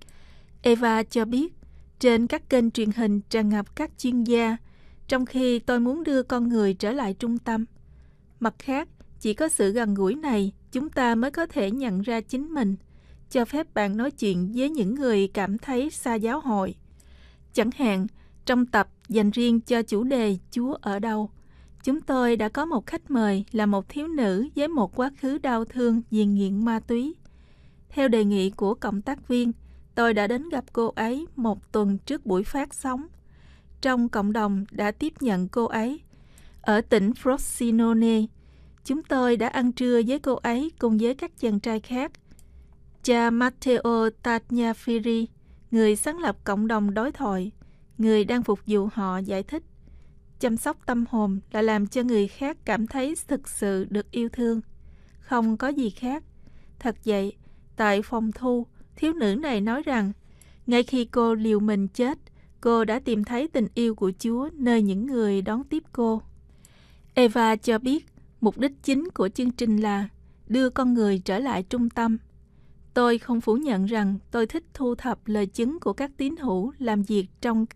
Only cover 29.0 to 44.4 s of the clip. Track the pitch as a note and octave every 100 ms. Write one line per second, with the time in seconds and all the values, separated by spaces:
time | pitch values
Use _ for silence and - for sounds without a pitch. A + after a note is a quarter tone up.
29 | G#3 C#4+ - B3 A#3+ A3+ - - - -
30 | A#3 G#3+ G#3 B3 E4 D4 B3+ - A#3 -
31 | A3 C4 E4+ - A3+ G3+ - A3 G#3 G3
32 | - D4 A3 F#3 G#3 C#4 C#4+ - C4+ B3+
33 | E4 - - - - - - - C4+ B3
34 | A#3 A3+ G3+ A3 G#3 G3 G3+ - G#3 G#3+
35 | D4+ - B3+ F#3 F#3 B3 A3+ A3 A3+ D#4
36 | - - - - - - - G#3+ A#3 A3
37 | G3 C4 C4 C4+ - - A#3 A3+ A3+ A3+
38 | A3+ A3+ A3 - - - - - - C#4
39 | - C4+ B3 A#3 A3+ C4 B3 - B3 A#3+
40 | A3+ C#4+ C#4+ B3 A#3+ A#3+ D#4+ - A#3 G#3+
41 | A#3 C4+ E4+ - A#3 G#3 A#3 A3 - B3
42 | D4 - - - - - - - - -
43 | - A#3 A#3 A#3 B3+ - C4 A#3+ A#3 A#3
44 | A3 - B3 A3+